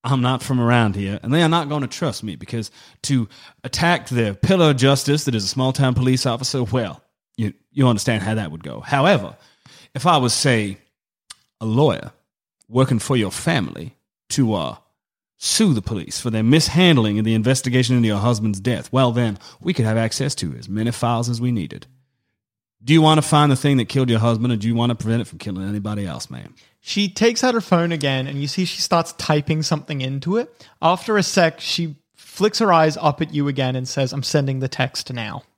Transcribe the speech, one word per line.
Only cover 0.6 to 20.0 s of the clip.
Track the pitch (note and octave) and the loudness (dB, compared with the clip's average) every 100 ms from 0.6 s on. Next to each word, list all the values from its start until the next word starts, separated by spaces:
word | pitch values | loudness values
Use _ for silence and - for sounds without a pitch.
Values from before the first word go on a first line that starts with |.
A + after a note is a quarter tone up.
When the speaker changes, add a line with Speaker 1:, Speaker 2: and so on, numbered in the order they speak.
Speaker 1:
around | A#2 A#2+ A2 G2 | 4 4 4 0
here, | G2 G2+ | -4 -6
and | - | 0
they | D#3 | 2
are | D#3+ | 2
not | E3+ C#3+ | 2 -2
gonna | D3 C3 | -4 -4
trust | - D#3+ - | -4 -6 -4
me | A2 | -8
because | D2+ - A#2 G#2 - - _ | -10 -8 -8 -8 -14 -20 _
to | - C3+ A2 - - _ | -2 0 0 -8 -20 _
attack | - - E3 F3 - | -8 -2 0 0 -2
the | B2 A2 G2 | -2 0 0
pillar | - F#3+ D#3+ | 2 4 4
of | C3+ | 4
justice | C3+ C#3 - D3+ | 4 4 2 0
that | C#3+ | 0
is | A#2 | -2
a | G2 | -2
small-town | C3+ C3 B2+ C3+ | -2 -2 2 0
police | B2 B2+ B2+ C3 | 2 2 2 0
officer, | A#2+ B2+ C3+ | -4 -4 -4
well, | A2+ B2+ G#2 - _ _ _ - | -2 -2 -4 -10 _ _ _ -6
you, | G#2+ - _ | -6 -6 _
you | C#3 C3 | 2 2
understand | A2 - A2 | 4 0 -2
how | G#2 | -2
that | A2+ F2+ | -4 -6
would | D#2+ | -10
go. | D2+ A1+ | -12 -14
However, | C#2 C#3+ D#3+ D#3+ F#2+ - _ _ _ - _ | -2 2 4 2 -2 -16 _ _ _ -20 _
if | C3+ E3 | -2 2
I | D#3+ | 4
was, | B2 | 2
say, | - C#3+ A#2 G#2 F#2+ _ _ _ _ _ - _ _ | 0 2 2 -2 -8 _ _ _ _ _ -20 _ _
a | A2 | -2
lawyer | A2+ D3 F2 - _ _ _ _ _ _ | 2 2 0 -8 _ _ _ _ _ _
working | A#2 C3 A#2 | 0 2 2
for | - C3 | 0 0
your | G2+ | 0
family | - - D3 F2 - - _ _ _ _ | -4 -2 -2 -2 -8 -14 _ _ _ _
to, | - A#2 | 0 2
uh, | G#2 C#2 A1+ _ _ _ _ _ _ | 0 -4 -10 _ _ _ _ _ _
sue | - - G#3+ | -4 2 2
the | A#2 | 2
police | - G#2 - - | -2 -8 -8 -8
for | B2 | -4
their | A2 | 0
mishandling | A2+ D#3 - D3 F#3 C#3+ A2 G#2 | 4 4 4 4 6 6 4 2
in | |
the | A2 | 2
investigation | A2 A2 C3 B2+ B2+ A#2+ B2 | 2 2 0 2 0 4 4
into | A2+ | 2
your | G2+ | 2
husband's | A2+ A2 G#2+ G2 | 0 0 -2 -2
death, | G#2+ G#2 - | -2 -4 -2
well, | B2+ B2+ | 0 2
then | A#2 A#2 G2+ - - | 2 -2 -4 -14 -8
we | - | -4
could | F#2+ | -2
have | A2 | 0
access | A2+ | 0